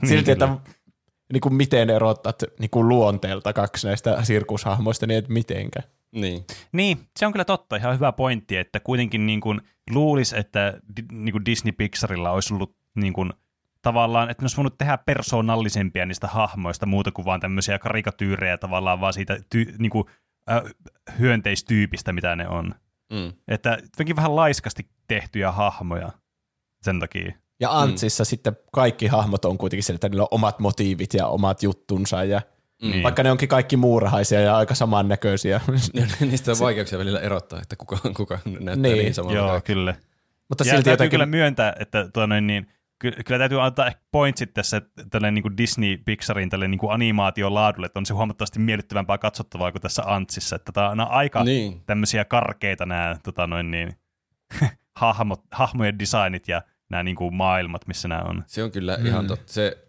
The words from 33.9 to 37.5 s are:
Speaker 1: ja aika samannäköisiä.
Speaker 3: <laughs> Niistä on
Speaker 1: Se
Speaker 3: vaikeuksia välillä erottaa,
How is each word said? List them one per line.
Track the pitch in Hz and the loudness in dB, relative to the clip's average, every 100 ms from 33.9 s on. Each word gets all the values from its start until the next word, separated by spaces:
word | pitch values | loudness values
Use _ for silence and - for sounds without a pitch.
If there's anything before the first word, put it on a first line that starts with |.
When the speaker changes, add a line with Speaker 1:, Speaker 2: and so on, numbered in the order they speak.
| 117 101 113 107 104 | 4 4 2 4 4
Speaker 1:
ja | 104 110 | 6 4
aika | 110 | 4
samannäköisiä. | - 113 104 98 98 101 98 95 101 - 131 110 | 2 2 2 2 2 0 0 2 0 2 0 2
Speaker 3:
<laughs> | 123 120 - | 0 0 0
Niistä | 139 127 123 | 0 0 0
on | 113 | 2
Speaker 1:
Se | |
Speaker 3:
vaikeuksia | 120 107 98 92 | 2 0 -2 -4
välillä | 98 98 | -2 -2
erottaa, | 98 95 - | -2 -4 -6